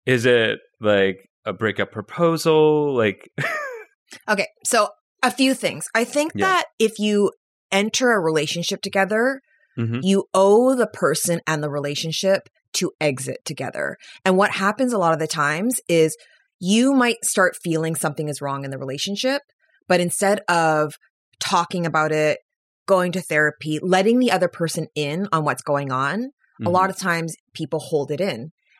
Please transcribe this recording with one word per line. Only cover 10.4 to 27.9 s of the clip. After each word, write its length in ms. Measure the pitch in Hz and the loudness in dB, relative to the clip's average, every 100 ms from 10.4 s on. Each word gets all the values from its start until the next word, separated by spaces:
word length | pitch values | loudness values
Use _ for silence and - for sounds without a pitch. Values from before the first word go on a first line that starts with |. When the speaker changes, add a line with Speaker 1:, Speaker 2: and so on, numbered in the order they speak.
| 196 208 254 | 6 6 6
Speaker 2:
the 120 | 254 214 | 2 0
person 520 | - 156 151 - 170 - | 0 -2 0 -2 -2 -2
and 160 | 156 | -4
the 80 | 151 | -4
relationship 800 | 143 143 143 160 156 190 190 - _ _ | -4 -6 -6 -6 -2 0 0 -2 _ _
to 160 | - 180 - | -4 -4 -2
exit 440 | 151 131 135 - | -2 -2 -8 -10
together. 520 | - 135 131 - 69 - - - | -10 -10 -10 -6 -6 -8 -16 -4
And 120 | 190 185 | 0 2
what 140 | 202 | 2
happens 400 | 196 196 208 254 | 0 -2 0 0
a 60 | 220 | 2
lot 140 | 170 | 2
of 60 | 156 | 0
the 60 | 156 | -2
times 520 | 165 147 156 226 247 - | -2 0 0 -2 -4 0
is 280 | 165 156 - - _ _ - | 4 4 0 -16 _ _ -6
you 340 | 180 220 262 | 2 4 4
might 320 | 277 240 226 | 4 2 0
start 300 | - - 180 - | -2 2 2 0
feeling 320 | 175 160 160 | -4 -2 -2
something 340 | 160 160 143 151 | -2 -4 -4 -6
is 120 | 143 | -6
wrong 220 | 143 139 | -6 -6
in 60 | 139 | -8
the 60 | 135 | -10
relationship, 640 | 135 127 196 202 254 277 _ _ _ _ - | -8 -6 -6 -4 -2 -4 _ _ _ _ 0
but 140 | 180 | 2
instead 400 | 175 - 202 202 - | 2 0 0 0 0
of 460 | 170 160 156 151 - _ _ _ - | 2 2 2 0 -4 _ _ _ -10
talking 460 | - 180 170 180 170 | -2 0 0 -2 -2
about 240 | 156 156 | 0 0
it, 280 | 156 151 - _ _ _ _ - | 2 0 0 _ _ _ _ 0
going 240 | 190 180 | 2 2
to 80 | 180 | -2
therapy, 580 | - 151 151 - 151 151 | -2 0 0 0 -6 -4
letting 380 | 185 185 202 247 | 2 2 4 4
the 140 | 240 | 4
other 160 | 180 175 | 2 0
person 380 | - 165 165 160 151 | -2 -4 -4 -8 -4
in 320 | 143 160 202 | -4 -4 -2
on 140 | 160 | -2
what's 180 | 147 131 | -2 -2
going 300 | - 143 139 | -2 -2 -2
on, 380 | 131 139 190 262 - _ - | -2 -2 -4 -6 -12 _ -8
a 40 | 175 | 0
lot 140 | 185 | 2
Speaker 1:
Mm-hmm. 60 | 190 | 0
Speaker 2:
of 60 | 185 | -2
times 380 | 190 165 165 151 _ | -2 -2 -4 -10 _
people 240 | - 151 156 | -10 -6 -6
hold 300 | - | -2